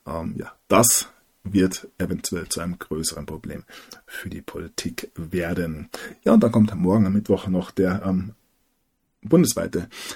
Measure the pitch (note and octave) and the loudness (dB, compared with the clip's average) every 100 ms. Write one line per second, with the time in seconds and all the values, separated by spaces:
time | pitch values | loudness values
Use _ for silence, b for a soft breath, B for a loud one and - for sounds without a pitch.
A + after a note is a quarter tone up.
0 | - E2 E2+ - - - - G2 A#2 - | -10 -6 -6 -8 -12 -16 2 4 6 2
1 | - _ _ _ F#2 F#2 F#2 - - - | -2 _ _ _ 0 2 2 0 -12 -6
2 | F2 F2 - F2 E2 E2+ F2 F2 - D#2+ | -4 -4 -4 -6 -6 -6 -6 -8 -6 -6
3 | D#2+ D#2 D2+ D#2 - D2 - B B B | -4 -6 -10 -10 -10 -12 -14 B B B
4 | - - F2 E2+ - E2 E2 - F2 - | -16 -12 -10 -12 -12 -12 -10 -8 -8 -8
5 | - - D#2+ F2+ E2+ F2+ E2+ D#2 - B | -12 -10 -6 -4 -2 -2 -4 -6 -12 B
6 | B B - A3+ A#2 A#2 G#2+ F2 F2+ A2 | B B 4 6 6 4 4 4 2 4
7 | F#2+ G#2 - A#2+ G2 F2+ - - F#2 G2 | 4 2 2 0 2 -2 -2 0 2 2
8 | F#2+ F#2 G2 - _ _ _ _ _ _ | 0 -2 -2 -12 _ _ _ _ _ _
9 | _ _ G#2+ E3 B2+ - F2 F2 - B | _ _ 4 6 6 2 -2 -4 -6 B
10 | B | B